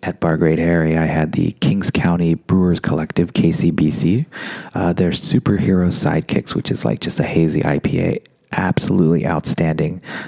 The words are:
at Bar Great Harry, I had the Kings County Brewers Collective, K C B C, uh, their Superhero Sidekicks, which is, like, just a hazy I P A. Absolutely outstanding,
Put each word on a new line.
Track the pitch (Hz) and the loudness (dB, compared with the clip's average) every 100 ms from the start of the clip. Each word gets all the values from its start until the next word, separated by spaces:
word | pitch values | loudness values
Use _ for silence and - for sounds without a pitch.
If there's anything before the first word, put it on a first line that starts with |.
at | - - | -8 -2
Bar | 85 80 | 0 2
Great | 82 80 | 2 2
Harry, | 85 85 80 80 | 2 2 2 2
I | 78 | 0
had | 78 78 | 0 -2
the | - 82 | 0 -2
Kings | - - 98 87 | 0 0 0 0
County | - 87 87 85 82 | 0 2 2 2 0
Brewers | - 95 90 82 | 2 2 4 2
Collective, | - 78 80 - 87 | 0 -2 -2 -2 0
K | - 85 | 2 2
C | 82 87 | 2 0
B | - 78 | 2 0
C, | - 82 113 160 - - - - | 2 2 0 -2 -8 -12 -12 -10
uh, | 92 87 | -2 -2
their | 87 90 | 0 0
Superhero | - - - - 101 - 92 90 | -2 -2 0 2 2 2 2 2
Sidekicks, | - 90 78 - - - | 0 0 -2 -2 -2 -2
which | - - | -4 -4
is, | - - | -4 -2
like, | - | -2
just | - - | -4 -4
a | |
hazy | - 82 82 78 - | -2 2 2 2 0
I | 73 | -2
P | - 85 | -2 0
A. | 87 - - _ _ - | -2 -4 -8 _ _ -2
Absolutely | 185 - - 95 156 85 82 | -2 -2 0 2 2 2 0
outstanding, | 85 - - 82 80 78 90 - - | -2 -4 -2 -2 0 -4 -6 -12 -14